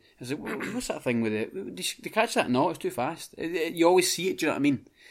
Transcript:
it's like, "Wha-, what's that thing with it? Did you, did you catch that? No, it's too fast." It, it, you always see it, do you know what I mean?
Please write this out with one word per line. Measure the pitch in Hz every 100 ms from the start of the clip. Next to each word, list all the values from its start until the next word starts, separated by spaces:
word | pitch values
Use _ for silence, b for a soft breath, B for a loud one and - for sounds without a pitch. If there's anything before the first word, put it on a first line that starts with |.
| b -
it's | 123
like, | 151
"Wha-, | - - 190
what's | 233 -
that | -
thing | 131 117
with | 110
it? | 107 110
Did | 190 - -
you, | - -
did | -
you |
catch | 220 226
that? | 240 -
No, | 123 170
it's | 156
too | 185
fast." | - 131 165 - -
It, | 165
it, | 175 160
you | 175 165
always | 185 -
see | - 185
it, | 180
do | 156
you |
know |
what | 107
I |
mean? | 143 131 - b b